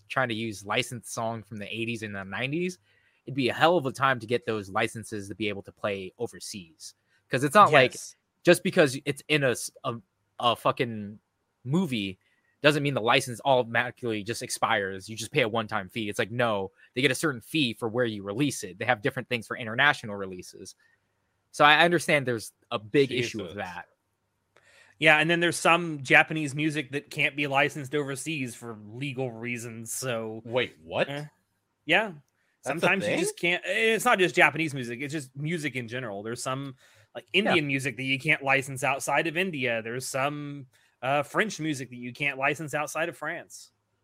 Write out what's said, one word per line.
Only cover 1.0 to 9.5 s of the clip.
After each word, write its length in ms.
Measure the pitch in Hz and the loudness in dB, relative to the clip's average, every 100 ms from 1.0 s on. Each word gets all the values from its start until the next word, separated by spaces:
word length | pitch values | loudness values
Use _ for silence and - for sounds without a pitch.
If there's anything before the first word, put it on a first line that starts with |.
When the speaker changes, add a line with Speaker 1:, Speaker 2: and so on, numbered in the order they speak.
| - | -10
Speaker 1:
song 300 | - 113 113 | -6 -4 -6
from 160 | - 107 | -10 -12
the 100 | 98 | -10
eighties 300 | 110 113 113 | -6 -6 -6
and 140 | 107 101 | -6 -8
the 80 | |
nineties, 540 | 95 98 131 156 180 180 _ _ _ _ - | -8 -6 -4 -2 -4 -6 _ _ _ _ -8
it'd 100 | 135 | -2
be 120 | 117 | -2
a 20 | |
hell 220 | 110 160 175 | 4 4 4
of 100 | 131 | 0
a 60 | |
time 260 | 120 135 123 | 0 0 0
to 80 | 110 | 0
get 180 | 120 - | -2 0
those 240 | 110 95 | -4 -4
licenses 580 | 110 113 117 104 107 98 | -2 -2 -4 -10 -10 -10
to 80 | 101 | -6
be 120 | 104 | -6
able 140 | 98 | -6
to 80 | - | -12
play 420 | - 107 98 92 - | -8 -6 -4 -8 -10
overseas. 760 | 117 87 - 101 82 - - - _ _ - | -10 -10 -12 -12 -14 -18 -20 -20 _ _ -4
'Cause 160 | 131 | 0
it's 100 | 143 | 6
not 160 | 208 185 | 8 10
like 220 | 147 127 | 10 8
Speaker 2:
Yes. 240 | - - - _ _ | 2 -14 -18 _ _
Speaker 1:
just 220 | - 175 | 6 6
because 340 | 190 185 147 131 | 4 4 4 2
it's 180 | - 139 - | -4 -6 0
in 160 | 151 | 2
a 60 | 135 | 2